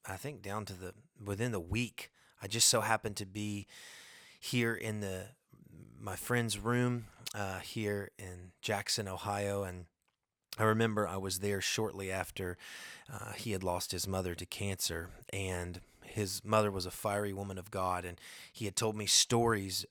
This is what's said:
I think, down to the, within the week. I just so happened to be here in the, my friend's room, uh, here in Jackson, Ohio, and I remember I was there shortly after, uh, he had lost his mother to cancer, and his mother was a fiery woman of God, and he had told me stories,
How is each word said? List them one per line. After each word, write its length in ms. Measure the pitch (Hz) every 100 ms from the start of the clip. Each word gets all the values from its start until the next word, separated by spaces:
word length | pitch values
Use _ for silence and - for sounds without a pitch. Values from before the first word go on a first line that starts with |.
| -
I 80 | 95
think, 240 | 139 135
down 240 | 95 104
to 80 | 101
the, 220 | 92 90 - - _
within 300 | 104 101 123
the 80 | 107
week. 500 | 85 104 120 - - _ _ _
I 40 | 101
just 220 | 113 -
so 120 | 120
happened 360 | 107 110 110 98
to 100 | 98
be 400 | 101 104 104 98 - - - - - - -
here 340 | - 123 117
in 260 | 110 110 107
the, 240 | 101 92 98 127 _ - - - - 60
my 160 | 104 92
friend's 420 | - 120 117 101
room, 460 | 107 120 123 120 110 - -
uh, 280 | 107 101 92
here 500 | - 113 104 101 98 -
in 320 | 95 90 90 _
Jackson, 460 | - 104 - - 98
Ohio, 560 | 92 107 101 101 101
and 220 | 95 90 90 _ _ _ _ _ _ -
I 60 |
remember 420 | 110 110 113 107 98
I 100 | 95
was 220 | 95 92
there 220 | 101 98
shortly 500 | - - 110 - 95
after, 480 | 95 87 - 92 90 - - - - -
uh, 260 | 113 107
he 180 | - 117
had 100 | 95
lost 300 | 92 90 -
his 160 | 90 95
mother 260 | 95 90
to 100 | 87
cancer, 640 | 90 - 101 95 - 82 82 - -
and 480 | 98 95 90 87 90 - _
his 400 | - - 101 95
mother 280 | 107 110 104
was 140 | 98 90
a 40 |
fiery 420 | - 107 101 104
woman 240 | 98 98 95
of 140 | 90
God, 340 | 95 92 90
and 160 | 90 87 - - -
he 120 | -
had 100 | 104
told 220 | 95 113 107
me 100 | 101
stories, 800 | - - 120 117 107 98 95 -